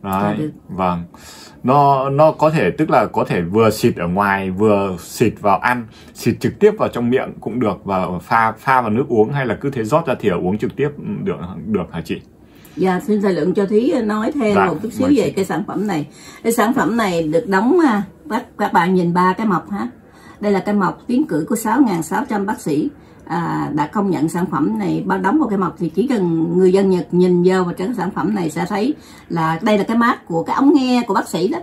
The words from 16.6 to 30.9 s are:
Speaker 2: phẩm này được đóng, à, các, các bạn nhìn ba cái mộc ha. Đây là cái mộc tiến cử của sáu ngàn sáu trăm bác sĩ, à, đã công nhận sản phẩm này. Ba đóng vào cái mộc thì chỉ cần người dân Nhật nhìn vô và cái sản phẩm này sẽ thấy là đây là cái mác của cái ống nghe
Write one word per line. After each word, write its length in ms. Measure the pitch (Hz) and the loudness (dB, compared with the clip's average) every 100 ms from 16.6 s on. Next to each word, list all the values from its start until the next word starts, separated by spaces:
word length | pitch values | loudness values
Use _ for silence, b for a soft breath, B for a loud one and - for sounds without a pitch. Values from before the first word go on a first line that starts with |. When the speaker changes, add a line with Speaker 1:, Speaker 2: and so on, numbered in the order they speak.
| 214 | 0
Speaker 2:
phẩm 220 | 247 165 233 | 2 0 0
này 260 | 208 170 | 0 0
được 260 | 160 165 165 | 0 0 2
đóng, 300 | 190 226 349 311 | 0 4 4 4
à, 160 | 208 185 - - | 2 -2 -10 -8
các, 140 | 139 - - | -6 -8 -6
các 140 | 202 | 0
bạn 220 | 185 175 | 2 2
nhìn 200 | 185 175 | 2 2
ba 180 | 175 185 | 2 2
cái 140 | 185 220 | 2 0
mộc 240 | 170 - | -2 -4
ha. 180 | 202 240 - B B B B | -8 -8 -12 B B B B
Đây 120 | 208 | 0
là 80 | 196 | 0
cái 140 | 190 | 0
mộc 240 | 208 180 - - | 0 0 -4 -2
tiến 200 | 240 311 | -2 0
cử 200 | 151 165 | -2 -2
của 80 | 220 | -2
sáu 240 | 220 240 | 0 0
ngàn 220 | 254 170 | 0 -2
sáu 220 | 156 190 - | -4 -6 -4
trăm 180 | 214 196 | -4 -4
bác 140 | 220 | -6
sĩ, 300 | - 147 285 - B B | -4 -4 -4 -8 B B
à, 460 | - 175 165 156 147 | -8 -6 -4 -6 -4
đã 120 | 143 147 | -4 -4
công 240 | 220 196 | -2 -2
nhận 180 | 151 156 | 0 -2
sản 180 | 175 180 | -2 -2
phẩm 280 | 143 165 214 | -2 -2 -2
này. 240 | 190 160 185 | -2 -2 -2
Ba 100 | 190 | -2
đóng 220 | 190 294 | 0 0
vào 100 | 254 | 0
cái 100 | 196 | 0
mộc 180 | 185 - | -2 -4
thì 100 | 170 | -4
chỉ 180 | - 247 | -2 0
cần 460 | 240 175 165 165 175 | 0 0 0 0 4
người 140 | 190 | 4
dân 180 | 190 196 | 4 4
Nhật 240 | 185 - | 2 0
nhìn 280 | 175 180 180 | 2 4 4
vô 200 | 175 190 | 4 2
và 80 | 175 | 0
cái 160 | 165 190 226 | -4 -4 -4
sản 140 | 180 | -4
phẩm 240 | 196 190 | -2 -2
này 160 | 208 160 | -2 -2
sẽ 140 | 151 180 | -4 -4
thấy 260 | 202 233 302 B B B | -2 -2 -4 B B B
là 300 | 170 160 165 | -2 -2 0
đây 160 | 220 208 | 2 2
là 60 | |
cái 120 | 196 226 | 2 2
mác 300 | 233 277 - | 2 0 -2
của 160 | 165 | -4
cái 140 | - - | -2 2
ống 160 | 269 | 4
nghe 280 | 311 254 | 4 2